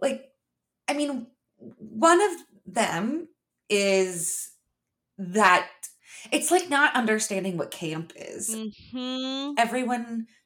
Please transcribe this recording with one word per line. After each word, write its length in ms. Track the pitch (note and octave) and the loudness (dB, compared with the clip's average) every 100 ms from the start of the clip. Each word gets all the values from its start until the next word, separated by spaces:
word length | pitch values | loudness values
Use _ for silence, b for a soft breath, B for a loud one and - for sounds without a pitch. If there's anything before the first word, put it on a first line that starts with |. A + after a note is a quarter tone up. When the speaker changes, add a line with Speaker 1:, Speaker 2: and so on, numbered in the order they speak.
Speaker 1:
like, 300 | C4 - - _ _ _ _ _ - | -4 -4 -10 _ _ _ _ _ -6
I 40 | |
mean, 320 | C#4+ D4 C4 A3+ _ _ _ | -2 -2 -4 -10 _ _ _
one 640 | - - - A3 D#4+ F4 | -20 -20 -14 2 6 6
of 100 | G4+ E4+ - _ - | 4 0 -14 _ -8
them 640 | G3+ G3+ E3 G#3+ D4+ E4+ _ _ _ _ | -2 0 0 -2 -4 -8 _ _ _ _
is 840 | G#3 G3 F#3+ F#3+ F3 D#3+ - - _ _ _ _ _ _ - | 2 4 2 2 -2 -6 -6 -10 _ _ _ _ _ _ -12
that 500 | F3+ F#3+ G3 F3+ - - - - B B B | -4 4 6 6 2 -12 -20 -20 B B B
it's, 180 | D4+ - | -2 4
like, 200 | F4 F4 | 2 2
not 240 | C#4+ D4 | 2 4
understanding 640 | C4+ A3 G#3+ G#3+ G3 F#3 E3+ | 2 2 0 0 -4 -4 -4
what 120 | - | -6
camp 420 | - E3 D#3+ E3 - | -6 -6 -6 -8 -14
is. 380 | - - G#3 A3 | -14 -8 -8 -6
Speaker 2:
Mm-hmm. 960 | A3 G#3 - B3+ B3+ B3+ C4 C4+ C#4+ C#4+ | -8 -12 -14 -10 -6 -6 -6 -6 -4 0
Speaker 1:
Everyone 680 | A#3 B3+ B3 A#3+ A#3 A#3 A3+ b | 0 0 -2 -4 -4 -8 -10 b